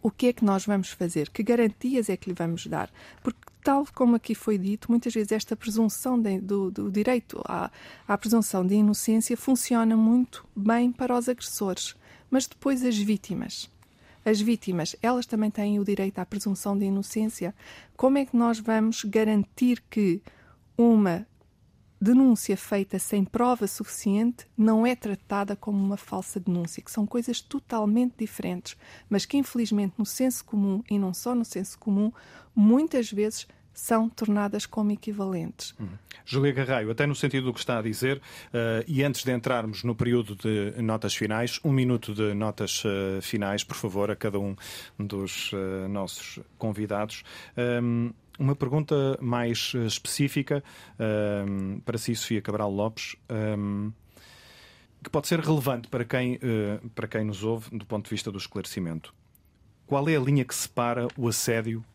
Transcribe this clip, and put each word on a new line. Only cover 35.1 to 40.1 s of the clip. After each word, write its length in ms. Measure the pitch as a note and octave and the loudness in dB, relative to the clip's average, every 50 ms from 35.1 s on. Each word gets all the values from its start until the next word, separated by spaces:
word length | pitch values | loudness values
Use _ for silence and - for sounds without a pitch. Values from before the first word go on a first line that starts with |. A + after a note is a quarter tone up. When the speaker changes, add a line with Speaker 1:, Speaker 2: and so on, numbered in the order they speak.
| G#3 G3+ G3 F#3+ F#3+ F3 D#3+ E3+ - _ - - - _ | -6 -4 -4 -4 -2 -4 -4 -6 -8 _ -14 -14 -12 _
Speaker 2:
Uhum. 80 | G#2+ F#2+ F#2 G#2 _ _ - - - | -12 -12 -12 -14 _ _ -20 -20 -14
Júlia 260 | - - C3+ C#3 C#3+ | -4 -2 2 2 2
Garraio, 400 | C3+ B2 C3+ B2 C3 B2 G#2+ G#2+ | 2 2 0 2 2 0 2 0
até 160 | A#2 - D3 D3 | 0 0 0 0
no 80 | C#3+ | 0
sentido 300 | - - C#3+ C3 C3+ B2+ | 0 -2 0 0 0 0
do 80 | B2+ A#2+ | 0 -4
que 60 | - | -4
está 200 | - - B2+ A2+ | -2 -2 -2 0
a 20 | |
dizer, 400 | G#2+ A2+ G#2+ - B2 B2+ C#3 C#3 - - - - - - - | 0 -2 -4 -2 0 -2 -2 -2 -6 -18 -20 -20 -20 -6 -2
eh, 300 | A#2 A#2 A#2 A2+ A2+ A2+ | -2 0 0 0 -2 -2
e 160 | - D#3+ C3 | -2 0 0
antes 220 | C3+ C#3+ C3 - - | 2 0 0 -2 -2
de 80 | C3 | -2
entrarmos 520 | B2+ B2 A#2 B2+ B2+ A#2+ A2 A2 G#2+ G2 - | -2 -2 0 0 0 0 -2 -4 -8 -4 -4
no 120 | A#2+ A#2 | -4 -2
período 400 | A2 B2+ A#2+ | 0 0 2